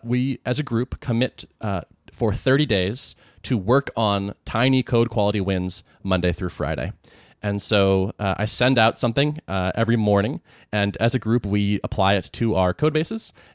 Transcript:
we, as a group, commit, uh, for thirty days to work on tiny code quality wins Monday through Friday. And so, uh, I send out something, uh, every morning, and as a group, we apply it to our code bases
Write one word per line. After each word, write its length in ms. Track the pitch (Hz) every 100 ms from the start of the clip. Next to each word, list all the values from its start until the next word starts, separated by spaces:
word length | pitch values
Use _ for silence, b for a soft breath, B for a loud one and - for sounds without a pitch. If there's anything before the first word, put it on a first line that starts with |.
we, 340 | 117 123 135 -
as 140 | 123 123
a 40 |
group, 380 | 147 117 123 -
commit, 460 | - 117 127 - - _
uh, 180 | 107 95 - _ -
for 220 | - 113
thirty 320 | 101 131 139 143
days 500 | 98 92 127 - - b b
to 120 | - 113
work 340 | 95 139 - 113
on 380 | 107 101 98 -
tiny 380 | - 113 131 131
code 260 | - 117 117
quality 320 | 113 101 101
wins 420 | 95 92 92 - b b
Monday 280 | 95 92 87
through 200 | 82 90
Friday. 420 | - 76 71 85 - b b b b
And 200 | 104 101
so, 500 | - 104 98 95 95 -
uh, 160 | 98 -
I 80 |
send 340 | 107 - 127 123
out 200 | 113 -
something, 400 | 120 135 151 151 -
uh, 240 | 95 92
every 220 | - 110 117
morning, 460 | 104 101 110 165 b b b
and 240 | 104 101 -
as 160 | 117
a 40 | 127
group, 280 | 110 117 101
we 340 | 104 101 101
apply 320 | - - 95
it 140 | 101 -
to 200 | - 117
our 200 | 87 92
code 180 | - 151
bases 400 | 156 160 226 - b b